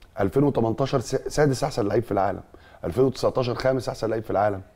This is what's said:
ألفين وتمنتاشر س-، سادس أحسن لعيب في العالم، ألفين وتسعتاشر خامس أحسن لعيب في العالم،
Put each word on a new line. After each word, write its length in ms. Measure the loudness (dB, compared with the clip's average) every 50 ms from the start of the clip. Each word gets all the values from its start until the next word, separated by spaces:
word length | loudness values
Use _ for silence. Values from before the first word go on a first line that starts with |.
| -20 -12 -4 -2
ألفين 240 | -2 0 2 2 2
وتمنتاشر 560 | 4 4 2 2 0 2 0 0 0 0 -2
س-، 160 | -2 0 -4 -4 -4 -2
سادس 360 | 0 2 2 2 2 0 -2
أحسن 240 | -4 -2 -2 -2 0
لعيب 160 | 0 0 0
في 80 | 0
العالم، 300 | 0 0 0 0 -2 -4 -8 -14 -20 -20 -20 -20 -16 -10 -8
ألفين 180 | -4 0 2 2
وتسعتاشر 520 | 2 2 0 -2 0 0 0 0 0 -2
خامس 340 | 0 0 0 0 0 -2 -6
أحسن 200 | -6 -4 -4 -2
لعيب 140 | -2 -2 -4
في 80 | -2
العالم، 300 | 0 2 2 2 0 -2 -8 -14 -20